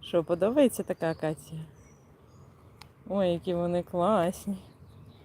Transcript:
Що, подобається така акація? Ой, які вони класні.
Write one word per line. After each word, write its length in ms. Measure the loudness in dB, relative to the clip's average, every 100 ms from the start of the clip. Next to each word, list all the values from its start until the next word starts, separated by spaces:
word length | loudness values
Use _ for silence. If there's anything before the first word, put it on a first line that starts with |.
Що, 240 | 0 -2
подобається 580 | 0 0 2 4 4 4
така 280 | -6 -4 -4
акація? 500 | -2 -4 -6 -10 -14 -14 -18 -20 -20 -20 -20 -20 -20 -20 -20 -20 -20 -20 -20 -6
Ой, 240 | 0 0
які 220 | 0 -2
вони 280 | -2 0 -2
класні. 720 | -4 -2 2 2 2 -2 -8 -8 -10 -20 -20 -20 -20 -20